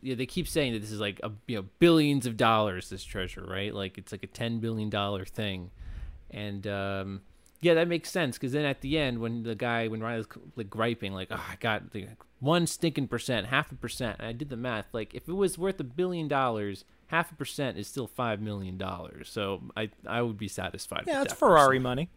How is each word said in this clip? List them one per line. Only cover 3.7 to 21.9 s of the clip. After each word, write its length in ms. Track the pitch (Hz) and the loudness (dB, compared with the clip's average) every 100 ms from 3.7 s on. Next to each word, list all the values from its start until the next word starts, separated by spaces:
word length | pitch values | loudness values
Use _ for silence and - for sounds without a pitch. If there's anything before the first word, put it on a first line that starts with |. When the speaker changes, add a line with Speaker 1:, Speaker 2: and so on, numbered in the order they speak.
Speaker 1:
Like, 240 | 101 95 98 | -4 -6 -8
it's, 140 | 95 | -12
like, 100 | 101 | -12
a 60 | 98 | -10
ten 320 | - 117 113 | -4 -4 -2
billion 280 | 113 110 107 | -2 -2 -2
dollar 360 | 104 101 101 | 0 0 -2
thing. 480 | 95 - 104 95 90 - - - - - - | -4 -4 -4 -4 -8 -12 -12 -10 -10 -12 -14
And, 340 | - 104 101 101 | -10 -8 -6 -4
um, 560 | 101 98 98 98 98 - - _ - | -2 -2 -2 -4 -8 -12 -20 _ 0
yeah, 140 | 170 | 4
that 140 | 165 170 | 6 4
makes 220 | 170 - | 0 -2
sense, 280 | 190 151 - | -2 -2 -2
'cause 140 | 131 | -2
then 120 | 143 | 0
at 160 | 147 135 | 0 -2
the 140 | 135 156 | -2 0
end, 220 | 139 117 | 0 0
when 240 | 113 117 | -2 -2
the 140 | 113 107 | -4 -2
guy, 320 | 120 117 113 | 0 0 0
when 120 | 110 | -2
Riley's, 260 | 113 113 107 - 151 | -4 -4 -6 -10 -14
like, 160 | - 101 | -10 -6
griping, 420 | 107 113 117 98 | 0 0 0 -4
like, 160 | 95 92 | -6 -6
"Oh, 120 | 104 - | -8 -8
I 60 | 92 | -4
got 340 | 117 107 - | -2 -2 -4
the 160 | 107 101 - - - | -10 -10 -14 -20 -4
one 280 | 131 175 165 | 2 4 2
stinking 420 | - 165 147 131 | 0 0 0 0
percent, 400 | 120 - 117 95 | -2 0 0 2
half 240 | 131 151 | 0 0
a 20 | |
percent," 420 | 135 117 - 120 95 | -4 -8 -4 -4 -4
and 80 | 110 | -6
I 40 | |
did 160 | 117 143 | -6 -6
the 80 | 120 | -4
math, 300 | 127 110 - | -4 -4 -4
like, 200 | 117 107 | -6 -6
if 140 | - - | -8 -6
it 40 | |
was 260 | 190 190 180 | 0 0 2
worth 220 | 190 190 | -2 -2
a 40 | |
billion 440 | 135 135 185 175 151 | -4 -2 0 0 0
dollars, 560 | 139 131 110 101 95 - _ - | 2 2 0 -2 -6 -12 _ -2
half 220 | 165 165 | -2 0
a 40 | |
percent 440 | 156 139 - 135 92 | -4 -6 -2 -2 -4
is 80 | 101 | -6
still 200 | - 117 | -6 -6
five 340 | - 120 104 | -2 0 0
million 360 | 107 101 95 92 | -2 -4 -4 -6
dollars. 520 | 95 87 85 - - | -6 -6 -8 -14 -10
So 320 | - 98 98 120 - | -4 -2 -4 -6 -6
I, 140 | 110 - - | -6 -6 -4
I 160 | 113 | -2
would 140 | 120 107 | 0 -2
be 100 | 104 | -6
satisfied 560 | - 92 - - - - | -6 -6 -6 -6 -4 -2
Speaker 2:
Yeah, 140 | 277 | 0
Speaker 1:
with 80 | 277 | 0
Speaker 2:
that's 60 | |
Speaker 1:
that 40 | - | 4
Speaker 2:
Ferrari 400 | 262 165 135 131 | 10 12 10 8
Speaker 1:
personally. 20 | |
Speaker 2:
money. 280 | 127 | 2